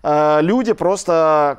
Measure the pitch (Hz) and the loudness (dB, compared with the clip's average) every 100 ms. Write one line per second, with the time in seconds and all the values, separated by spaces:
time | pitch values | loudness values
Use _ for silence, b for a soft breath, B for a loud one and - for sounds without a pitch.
0 | 151 151 151 151 165 247 220 - 170 196 | -2 0 2 2 0 0 -2 -2 -2 -2
1 | - 165 160 151 147 | -2 0 2 2 0